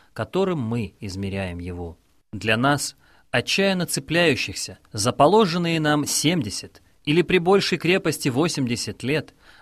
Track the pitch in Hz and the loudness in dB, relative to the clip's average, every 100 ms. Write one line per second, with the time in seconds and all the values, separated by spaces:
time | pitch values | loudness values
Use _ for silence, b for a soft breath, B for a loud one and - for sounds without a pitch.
0 | b - 110 180 190 170 110 120 98 - | b -8 -4 -2 -2 -2 -2 -4 -6 -10
1 | 104 92 98 98 95 87 87 87 85 80 | -12 -8 -6 -6 -6 -8 -10 -10 -10 -14
2 | _ _ _ 104 107 110 135 143 - - | _ _ _ -6 0 2 2 0 -2 -12
3 | b b b 123 - - 196 185 165 - | b b b -4 0 0 2 0 -2 -6
4 | - 160 170 123 - - - 98 _ 107 | -2 2 2 2 -2 -8 -10 -14 _ -4
5 | 113 - 143 214 202 175 170 165 151 151 | 0 4 6 6 4 2 0 0 2 2
6 | 139 - 147 175 107 - - - _ _ | 2 0 0 0 -2 -6 -12 -18 _ _
7 | - 156 170 180 170 196 - 170 165 190 | 0 2 4 2 4 2 2 -2 0 0
8 | 180 143 143 123 170 - 123 120 - 101 | 0 -2 -2 0 0 0 -4 -4 -8 -8
9 | 117 151 - - b b | -4 -4 -6 -16 b b